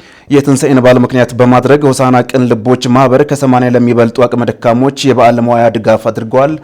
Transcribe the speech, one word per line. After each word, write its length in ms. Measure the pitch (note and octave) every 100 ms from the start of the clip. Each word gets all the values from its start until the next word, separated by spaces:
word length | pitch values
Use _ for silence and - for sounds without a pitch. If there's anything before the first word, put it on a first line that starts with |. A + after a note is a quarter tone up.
| - - -
የትንሣኤን 500 | C#3 C#3 C3+ D3+ C3
በዓል 200 | B2 B2+
ምክንያት 320 | B2 C3 A#2+
በማድረግ 480 | A#2+ B2 B2 B2 D3
ሆሳዕና 360 | D3 B2+ B2+ B2+
ቅን 220 | B2 - B2
ልቦች 360 | A#2 G#2+ B2+ B2+
ማህበር 360 | B2 C3+ C3 D3
ከሰማንያ 460 | C#3+ C3+ B2 B2+
ለሚበልጡ 460 | A#2+ A#2+ A#2 A2+ -
አቅመ 220 | A#2+ A#2+ A#2
ደካሞች 600 | G#2+ B2 A#2 C3 C#3+ C#3
የበዓል 320 | A#2+ A#2 A#2+
መዋያ 280 | A#2+ A#2 A#2
ድጋፍ 340 | A2+ A2 A2 A#2
አድርገዋል። 480 | A2 A2+ B2+ C#3+ D#3